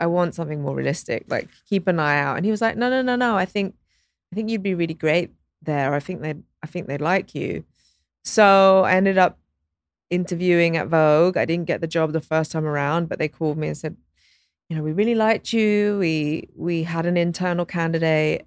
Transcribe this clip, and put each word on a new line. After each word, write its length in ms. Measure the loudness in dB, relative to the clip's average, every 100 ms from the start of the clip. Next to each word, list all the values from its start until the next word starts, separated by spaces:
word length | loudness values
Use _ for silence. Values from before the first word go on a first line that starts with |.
I 60 | -2
want 280 | 0 -2
something 280 | -4 -8 -6
more 120 | -4
realistic, 500 | -4 -2 -4 -4 -6 -4
like, 200 | -6 -6 _ -4
keep 180 | -2 0
an 100 | 0
eye 180 | 2 2
out." 160 | 0 -2
And 80 |
he 60 | -2
was 100 | 0
like, 160 | -2 -2
"No, 120 | -2
no, 120 | 0
no, 140 | 0 0
no, 200 | 0 0
I 80 |
think, 300 | -2 -4 -6 -8 _ _ _ _ _
I 40 | -6
think 120 | -4
you'd 140 | -4
be 120 | -2
really 200 | -2 -2
great 360 | -2 0 0 -2 _ _ _
there. 300 | -4 -2 0
I 60 | -2
think 220 | -4 -8
they'd, 200 | -8 -10 -12 _
I 40 | -12
think 180 | -10 -8
they'd 140 | -4
like 320 | -2 -2 -2
you." 300 | -8 -6 -8 -10 _ _ _ _ _
So 580 | -4 4 6 8 8 6 4
I 60 |
ended 240 | 4 4 4
up 200 | 2 2 _ _ _ _ _ _ -4
interviewing 640 | -2 -2 -2 2 4 4 2
at 120 | 2
Vogue. 480 | 4 6 6 4 2
I 80 |
didn't 220 | 0 -2 -2
get 140 | -4
the 60 | -2
job 260 | -2 0
the 80 | -2
first 320 | -2 -2 -2
time 140 | -2 -2
around, 420 | -2 0 -2 -2
but 100 | -4
they 100 | -4
called 280 | -4 -4 -4
me 100 | -6
and 80 | -6
said, 200 | -8 -10 _ _ _ _ _ _ -10
"You 80 | -6
know, 60 |
we 100 | -4
really 220 | 0 0
liked 380 | 2 0 0 -2
you. 460 | 0 2 2 0 0
We, 500 | 0 0 -2 -4 -8 -8
we 260 | -4 -4
had 240 | -4 -4 0
an 100 | 0
internal 480 | 0 -2 -2 -2
candidate, 800 | -4 -4 -2 0 2 2 2 -2